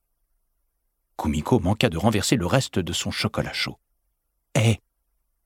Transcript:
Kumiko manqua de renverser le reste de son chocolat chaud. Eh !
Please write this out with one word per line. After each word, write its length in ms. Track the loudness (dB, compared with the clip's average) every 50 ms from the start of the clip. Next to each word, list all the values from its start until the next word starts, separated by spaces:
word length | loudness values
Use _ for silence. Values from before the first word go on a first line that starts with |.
| _ _ _ _ _ _ _ _ _ _ _ _ _ _ _ _ _ _ _ _ _ _ _ -6
Kumiko 420 | -4 -2 -2 -2 0 0 0 2
manqua 300 | 2 0 0 2 0 0
de 80 | 0 0
renverser 400 | 0 0 2 0 0 0 0 0
le 100 | 2 2
reste 320 | 2 0 0 0 -2 -4
de 140 | -2 -2 -4
son 180 | -4 -4 -6
chocolat 420 | -4 -4 -4 -2 -2 -2 -4 -4 -4
chaud. 240 | -6 -6 -6 -8 -12 _ _ _ _ _ _ _ _ _ _ _ _ _ _ _
Eh ! 220 | 2 4 4 2 2 _ _ _ _ _ _ _ _ _ _ _ _ _